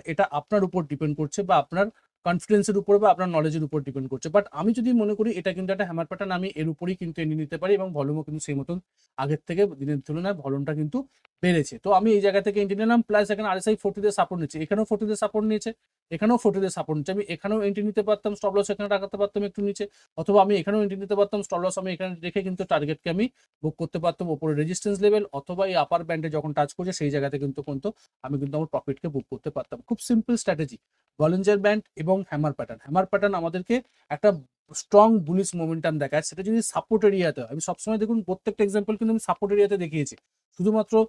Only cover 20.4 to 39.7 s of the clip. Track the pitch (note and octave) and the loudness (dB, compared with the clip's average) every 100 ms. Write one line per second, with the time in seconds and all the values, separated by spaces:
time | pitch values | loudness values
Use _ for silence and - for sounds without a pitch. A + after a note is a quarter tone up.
20.4 | G3 G3 D#3+ G#3+ G3+ F#3+ G3 G3+ G3+ G#3 | 6 4 2 0 0 -4 -2 2 2 0
21.4 | G3 F3 F#3 F#3 F#3 F3+ F#3+ E3+ E3+ G3 | -4 -2 -2 -4 -6 -6 -6 -8 -6 -4
22.4 | F#3 F#3 F#3+ D#3+ D3 D#3 F3 F3 B3 _ | -4 -4 0 0 0 -4 -4 -2 -2 _
23.4 | _ _ D#3 - E3 F3 E3+ - F3 D3 | _ _ -6 -4 -6 -2 -2 -2 -4 -4
24.4 | D#3+ D3 D#3 F3+ G#3 G3 G#3 G#3 G#3 - | -2 0 -2 -2 -4 2 4 2 0 -8
25.4 | - F3+ G3 F3 C#3+ E3+ E3 E3 D#3+ D3+ | -6 -4 0 0 2 0 -2 -4 -2 -4
26.4 | D3+ D3 D3 - F3+ F3+ D3 C#3+ C#3 C3+ | -2 0 -2 -2 -6 -2 -2 0 -2 -4
27.4 | C#3 C3+ C#3+ C#3 C3+ - _ _ C3 C#3+ | -6 -6 -6 -6 -6 -8 _ _ -6 -4
28.4 | C#3 D3+ D#3+ C3 - C#3 E3+ C#3 - C3 | -4 -4 -4 -4 -4 -6 -6 -6 -8 -10
29.4 | D#3 C#3+ - A#3+ - A#3 - A#3 A3 A#3 | -8 -8 -8 -10 -6 -6 0 0 2 -2
30.4 | - D#3 D3 A2+ _ _ _ - D#3 F3+ | 0 -2 -4 -8 _ _ _ 0 2 2
31.4 | F#3+ G3+ G3+ G#3+ - - D#3+ F#3+ F#3+ D3+ | 2 4 4 0 -2 -6 0 0 0 -2
32.4 | D3+ - B2 A2+ - F3 F#3+ G3+ G3+ F#3+ | -2 -2 -8 -10 -4 0 2 2 0 0
33.4 | E3 F3+ F#3 B3 - _ - D3 G#3 F3 | -4 -4 -2 -2 -2 _ -10 0 2 2
34.4 | - _ - - - G3+ A3 A3 D#3 F3+ | -2 _ -16 -14 4 8 8 6 2 0
35.4 | G3 F3 D#3+ E3 E3 D#3 C#3 D3+ D#3+ D#3+ | -2 -2 -4 -2 -2 -2 0 -2 -4 -6
36.4 | F#3+ A3+ A3 - - A3 G#3 G3 E3+ D3 | -2 0 0 -4 0 2 4 4 0 -2
37.4 | A#2+ D3 - F3 - A3 G#3+ A3+ F#3 F#3 | -6 -8 -6 -6 -4 -2 0 -2 -2 -4
38.4 | - G3+ G3+ G#3 G3+ A3 A3 A3+ - F3 | -4 0 0 0 -2 -2 0 0 -2 -2
39.4 | G3+ G3+ G3 | 0 4 4